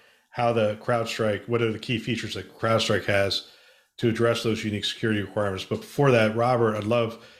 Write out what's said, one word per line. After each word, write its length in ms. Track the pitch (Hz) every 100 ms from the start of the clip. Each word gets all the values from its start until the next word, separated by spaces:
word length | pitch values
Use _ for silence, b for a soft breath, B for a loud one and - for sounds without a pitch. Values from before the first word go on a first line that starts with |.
| b b b
how 220 | - 120
the 240 | 117 107 107
CrowdStrike, 720 | - 120 113 - 110 101 -
what 120 | 117
are 120 | 117
the 60 | 101
key 200 | - 113
features 360 | 127 110 107
that 220 | 101 - -
CrowdStrike 500 | 113 113 - 101 98
has 420 | 101 98 - b b b b b -
to 100 | 120
address 360 | 110 117 113
those 200 | 117 110
unique 200 | 110 101
security 360 | - - 113 104
requirements. 440 | 95 107 101 95
But 160 | - 110
before 320 | - - 143
that, 240 | 120 110 113
Robert, 400 | 120 123 113 107
I'd 80 |
love, 420 | 104 120 113 - B B